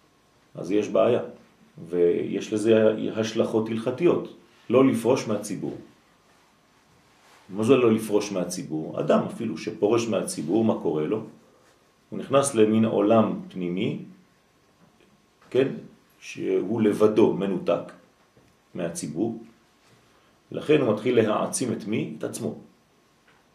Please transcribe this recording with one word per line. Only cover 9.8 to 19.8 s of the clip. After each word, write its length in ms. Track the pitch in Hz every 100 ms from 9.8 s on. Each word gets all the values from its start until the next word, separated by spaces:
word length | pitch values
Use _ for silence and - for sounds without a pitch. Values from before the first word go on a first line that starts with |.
| 104 117 113
מהציבור, 560 | 92 - - 76 107
מה 160 | 110 -
קורה 240 | 87 78 78
לו? 160 | 110 - - _ _ _ _ _ _ _
הוא 80 | -
נכנס 360 | - 139 135
למין 300 | 110 107 110
עולם 560 | 110 104 104 113 101 87 -
פנימי, 500 | 92 87 92 127 156 - - _ _ _ _ _ _ _ _ _ _ _ _ _
כן? 180 | 123 135 - - - _ _
שהוא 600 | - - 95 95 92 117
לבדו 500 | 104 92 107 110 101
מנותק 600 | 87 98 90 - 90 - - _ _ _ _ _ _ _
מהציבור. 680 | 95 85 - 76 80 113 - - _ _ _